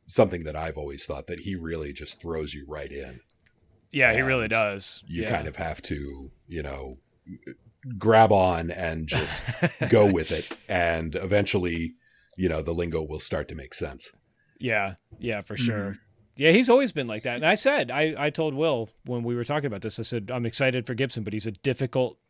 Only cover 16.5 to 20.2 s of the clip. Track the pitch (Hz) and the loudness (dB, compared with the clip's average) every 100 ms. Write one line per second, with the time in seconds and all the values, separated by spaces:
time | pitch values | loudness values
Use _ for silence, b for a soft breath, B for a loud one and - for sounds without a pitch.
16.5 | 208 247 254 247 151 117 107 123 123 160 | 6 8 6 6 -2 -4 -4 -4 2 4
17.5 | 208 269 285 120 135 156 143 151 165 156 | 4 4 2 0 0 0 2 -2 0 -2
18.5 | 135 160 120 107 _ - 120 117 120 117 | 0 0 0 -2 _ -6 -4 -2 -4 -2
19.5 | 151 143 98 110 - 110 120 | -2 -2 -4 -6 -6 -4 -4